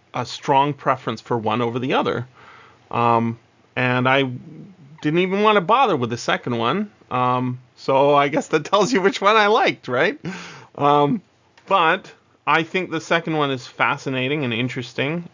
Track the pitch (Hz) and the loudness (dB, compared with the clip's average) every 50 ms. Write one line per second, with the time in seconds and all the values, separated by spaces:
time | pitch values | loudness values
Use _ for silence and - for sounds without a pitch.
0 | _ _ - 131 123 - - - - 156 139 135 143 147 143 - - 147 123 120 | _ _ -8 -8 -8 -8 -10 -10 -2 0 2 2 2 0 -4 -4 -2 -2 -2 -2
1 | - 127 113 - - - 123 117 107 107 107 123 120 117 120 131 123 135 196 285 | -4 -8 -8 -8 -6 -4 -4 -2 -2 -2 -2 0 -2 -2 -2 -4 -4 -2 -2 -2
2 | 240 107 - - 123 - _ - - - - - - - _ _ _ _ - 117 | -2 -2 -2 -4 -6 -8 _ -20 -20 -20 -20 -20 -20 -20 _ _ _ _ -4 0
3 | 120 120 117 117 117 113 113 - _ _ _ _ _ _ - 131 127 123 123 127 | 2 2 2 2 0 -2 -4 -8 _ _ _ _ _ _ -6 -2 -2 0 0 0
4 | 123 131 135 139 139 127 123 - - - - - - - - _ - - 156 - | 2 2 2 2 0 -2 -6 -10 -14 -18 -18 -20 -20 -20 -20 _ -20 -20 -20 -6
5 | - 151 156 175 185 185 190 202 214 214 208 202 165 175 226 269 277 214 165 123 | -4 0 0 2 0 0 0 2 2 4 4 2 2 2 2 2 4 2 2 0
6 | 120 110 120 - - 175 185 185 - 131 120 120 117 120 156 202 214 208 _ _ | -2 -4 -4 -6 -2 -2 -2 -2 -2 -4 -4 -2 -2 -2 -2 -2 -4 -6 _ _
7 | - _ - 127 127 127 127 127 127 127 123 - - _ _ _ - 143 135 135 | -14 _ -4 -2 0 0 0 0 -2 -4 -6 -8 -14 _ _ _ -2 0 2 4
8 | 143 143 147 143 143 143 156 143 - - 165 160 147 - 190 208 190 135 254 190 | 4 4 4 4 2 2 0 -4 -4 0 -2 -2 0 0 2 2 2 2 2 2
9 | 180 - - - 196 202 220 220 208 208 220 247 381 - 123 - - 131 123 127 | 2 2 0 2 2 4 4 4 4 4 4 4 2 0 -2 -4 -8 -4 0 0
10 | 165 208 285 - - 180 185 180 - - - - - - _ - 143 147 147 147 | 0 0 -2 -4 -10 -10 -10 -10 -14 -16 -18 -20 -20 -18 _ 0 2 4 4 4
11 | 147 143 247 190 _ _ _ _ _ _ _ _ _ - 190 190 165 160 180 196 | 4 2 0 -2 _ _ _ _ _ _ _ _ _ 0 2 4 4 4 2 0
12 | - - - _ _ _ _ _ - 143 151 165 160 - - 185 175 - 156 156 | -4 -14 -20 _ _ _ _ _ 0 2 2 2 2 0 -2 -4 -4 -2 -6 -6
13 | - - 175 170 165 170 160 151 143 139 135 127 127 - - - 127 120 143 139 | -2 0 0 0 0 0 -2 0 0 0 -2 -6 -8 -14 -4 -2 0 0 0 -2
14 | - 143 131 127 127 135 147 156 135 120 113 113 127 123 - 135 123 - - 139 | -4 -4 -4 -2 -2 -2 -2 -2 -2 -2 -2 -2 -2 -4 -4 -8 -10 -8 -6 -4
15 | 131 143 165 175 170 - | -4 -4 -4 -6 -8 -12